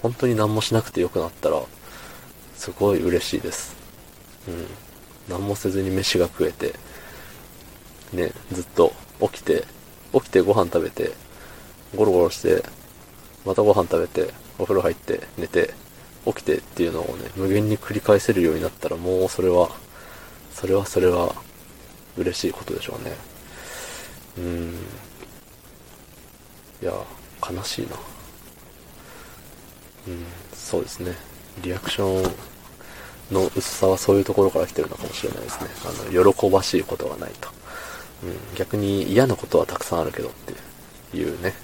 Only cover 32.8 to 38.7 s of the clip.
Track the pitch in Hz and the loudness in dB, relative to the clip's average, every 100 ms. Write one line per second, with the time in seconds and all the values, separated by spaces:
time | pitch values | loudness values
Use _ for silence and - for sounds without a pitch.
32.8 | - - - - - 95 95 - - - | -20 -18 -18 -18 -2 2 2 0 -4 2
33.8 | 95 95 - 98 95 101 98 80 87 - | 4 4 4 4 4 4 6 4 0 -2
34.8 | 80 - - - - - - - - - | -4 -6 -8 -6 -6 -6 -10 -10 -10 -10
35.8 | 87 85 104 90 98 - 101 95 - 87 | -10 -8 0 8 8 8 4 4 4 0
36.8 | - - - - - - - - - - | 0 -4 -6 -6 -10 -12 -14 -14 -16 -14
37.8 | - - - - 90 87 104 92 95 | -12 -14 -16 -12 -10 -10 -10 -6 -2